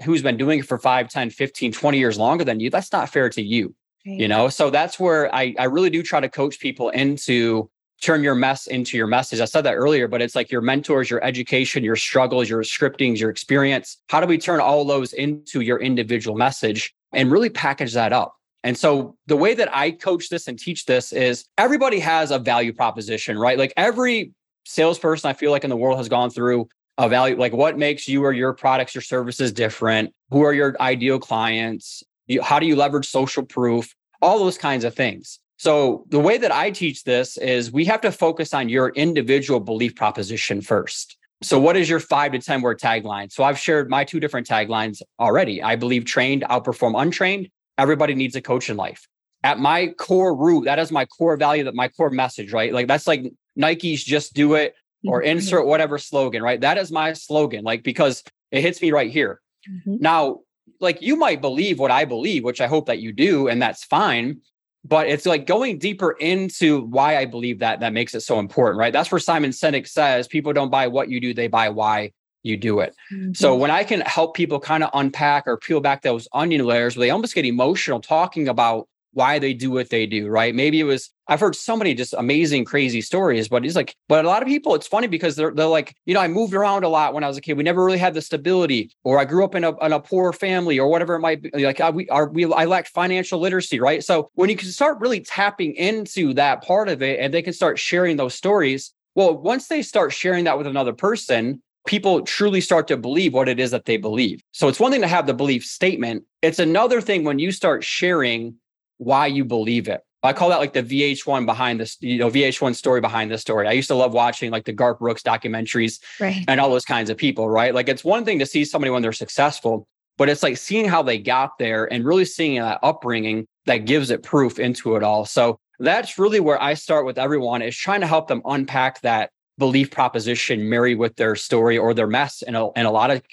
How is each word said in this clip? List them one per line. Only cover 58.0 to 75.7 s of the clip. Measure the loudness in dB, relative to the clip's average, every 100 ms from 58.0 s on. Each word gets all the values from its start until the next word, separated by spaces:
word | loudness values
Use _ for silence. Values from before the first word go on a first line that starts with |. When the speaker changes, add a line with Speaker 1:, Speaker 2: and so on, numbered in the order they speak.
| 0 0 -10 _ _
Speaker 1:
it | -2
hits | 0 0
me | 0
right | 2 0
here. | 0 -2 -4 _ _ -16
Speaker 2:
Mm-hmm. | -12 -6 -2
Speaker 1:
Now, | 2 2 2 -2 _ _ _ -4
like, | -2 -2
you | 0 2
might | 2 0
believe | -2 -2 -2 0
what | 2
I | 2 2
believe, | -2 -2 -2
which | -2 -2
I | 0
hope | 0 0
that | -4
you | -4
do, | 0 2 2 2
and | 2
that's | 0 -4
fine. | -2 2 2 0 -2 -6 _ _ _ _ 0
But | 2 2
it's, | 0 0
like, | 0 2
going | 0 0 -4
deeper | -6 -2 -2
into | -2 0 0 -2 0 2 2 2
why | 2 4 2
I | 0
believe | -4 -6 -2
that, | -2 -2
that | -2
makes | -2 -4
it | -6
so | -2 -2
important, | -2 2 2 2
right? | 2
That's | 2 0
where | 0
Simon | 0 0 0
Sinek | 0 0 0 -4
says, | 0 2 2 0
"People | -4 -2
don't | 0 2
buy | 2 0
what | 0 -2
you | -4
do, | -4
they | -4 0
buy | 2 2
why | 0 0 0 -4 -12 _ _
you | -6 -4
do | 0 0
it." | 0 -6 -16
Speaker 2:
Mm-hmm. | -10 -8
Speaker 1:
So | 0 2 4
when | 2
I | 0 0
can | -2
help | -2 0 -2 0
people | -2 -2
kinda | -2 0 0
unpack | 0 -2 0 0 0 0
or | -4
peel | -2